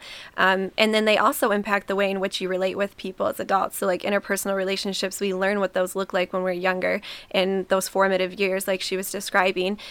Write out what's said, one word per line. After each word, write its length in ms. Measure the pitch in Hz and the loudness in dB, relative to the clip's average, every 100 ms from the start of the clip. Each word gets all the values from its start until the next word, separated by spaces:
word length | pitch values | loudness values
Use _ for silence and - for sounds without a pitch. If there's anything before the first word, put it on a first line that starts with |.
| - - - - | -12 -18 -10 2
Um, 340 | 190 190 196 - | 4 4 0 2
and 160 | 220 | 2
then 120 | 214 214 | 4 4
they 120 | 214 | 4
also 320 | 214 190 240 | 4 2 2
impact 360 | 208 208 202 196 | 2 0 -2 0
the 80 | 196 | 0
way 140 | 196 | 0
in 100 | 196 | 0
which 220 | 190 - | -2 -4
you 80 | 185 | -4
relate 280 | 185 190 185 | 0 -2 0
with 200 | 202 - | -4 -4
people 300 | 190 185 202 | -10 -2 -2
as 120 | - | -2
adults. 380 | - 196 190 - | 0 0 0 -2
So, 80 | 196 | 0
like, 160 | 180 | 0
interpersonal 540 | - 202 - 196 196 196 | 0 -2 0 -4 -2 -2
relationships, 640 | 190 190 202 190 190 - | 0 -2 -4 -4 -4 -2
we 140 | 202 185 | -2 0
learn 240 | 190 208 | 0 2
what 140 | 190 | 0
those 220 | 185 185 190 | 0 0 -2
look 180 | 190 | -2
like 200 | 185 180 | 0 0
when 80 | 190 | 0
we're 100 | 185 | -2
younger 480 | 180 185 185 180 196 - - - | 0 0 0 0 -2 -6 -16 -4
and 380 | 190 190 190 185 | 0 0 0 0
those 200 | 190 - | 0 0
formative 520 | 190 190 185 185 180 | 2 2 2 0 0
years, 280 | 190 190 190 | -2 0 -2
like 140 | 190 | -4
she 160 | - 190 | -2 -4
was 140 | 196 | -4
describing. 640 | 196 - 202 190 185 185 202 - | -8 0 2 2 2 -2 -2 -8